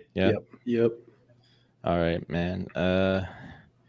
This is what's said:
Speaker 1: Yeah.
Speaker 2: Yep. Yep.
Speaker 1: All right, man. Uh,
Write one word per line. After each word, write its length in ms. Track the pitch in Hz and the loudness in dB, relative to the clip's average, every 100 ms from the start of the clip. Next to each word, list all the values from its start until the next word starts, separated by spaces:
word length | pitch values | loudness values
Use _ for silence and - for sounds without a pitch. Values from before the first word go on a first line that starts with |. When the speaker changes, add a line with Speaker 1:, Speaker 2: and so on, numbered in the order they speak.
| - | -4
Speaker 1:
Yeah. 180 | 98 95 | 0 2
Speaker 2:
Yep. 120 | 101 - - 123 | 2 -2 -12 -2
Yep. 260 | 117 117 - - - _ _ _ _ _ _ | 2 2 0 -12 -20 _ _ _ _ _ _
Speaker 1:
All 140 | - 85 | 0 2
right, 300 | 85 82 - | 2 0 -2
man. 400 | 85 87 92 - - | -2 -2 -4 -6 -2
Uh, 500 | 90 92 95 95 95 - - - - _ | 2 2 2 0 -2 -10 -18 -18 -20 _